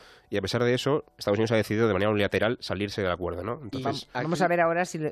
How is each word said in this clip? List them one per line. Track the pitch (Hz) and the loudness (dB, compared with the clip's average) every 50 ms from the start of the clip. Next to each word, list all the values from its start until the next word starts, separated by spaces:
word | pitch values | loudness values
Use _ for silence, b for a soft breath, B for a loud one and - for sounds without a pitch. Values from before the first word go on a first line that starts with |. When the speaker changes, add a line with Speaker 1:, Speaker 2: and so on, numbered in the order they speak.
| B B B B B B | B B B B B B
Speaker 1:
Y | - | -4
a | 101 | -2
pesar | 95 92 - 117 120 | -2 0 0 0 2
de | 120 127 | 2 2
eso, | 123 - 135 143 156 - - _ | 2 0 0 0 0 -2 -8 _
Estados | - - 104 104 104 | -6 0 0 2 2
Unidos | 113 110 | 2 4
ha | 117 | 4
decidido | 110 104 - 107 107 117 | 2 2 2 2 2 2
de | 110 | 2
manera | 98 92 101 107 | 4 2 2 2
unilateral | 107 104 101 95 - 95 95 110 127 - | 4 2 2 2 2 2 2 0 0 -2
salirse | - - 95 90 104 101 - - | -4 -6 -4 -2 -2 -4 -2 -2
del | 101 92 | -2 -2
acuerdo, | 87 85 90 85 85 87 90 | -2 -2 -4 -6 -4 -4 -6
¿no? | 107 120 160 | -6 -8 -8
Speaker 2:
Y | 143 104 - | -10 -10 -8
Speaker 1:
Entonces | 135 131 131 - - - - | -6 -4 -4 -4 -6 -10 -8
Speaker 2:
aquí | - 123 131 | -6 -6 -4
Speaker 3:
Vamos | 156 175 160 | -2 0 0
a | 185 170 | 2 2
ver | 175 175 | 4 2
ahora | 170 165 170 170 180 | 2 2 2 0 -2
si, | - - 165 156 151 | -4 -4 -6 -6 -6